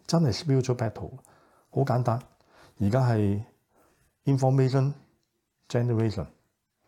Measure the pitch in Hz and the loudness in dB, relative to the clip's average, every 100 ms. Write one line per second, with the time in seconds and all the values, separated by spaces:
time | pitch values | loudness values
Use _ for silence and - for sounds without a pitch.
0 | - 165 147 98 143 135 127 120 110 - | -4 0 0 -2 0 0 0 -2 -4 -6
1 | 92 131 - _ _ _ _ 131 139 123 | -12 -16 -20 _ _ _ _ -4 0 0
2 | 123 117 - _ _ _ - - 101 127 | 0 -2 -6 _ _ _ -20 -4 0 2
3 | 127 110 101 101 113 _ _ _ _ _ | 2 2 2 -2 -6 _ _ _ _ _
4 | _ _ - 135 131 135 131 139 135 - | _ _ -2 2 2 2 2 2 0 -4
5 | - _ _ _ _ _ - 123 120 113 | -14 _ _ _ _ _ -6 -2 0 0
6 | 113 98 73 - _ _ _ _ | 0 -2 -8 -14 _ _ _ _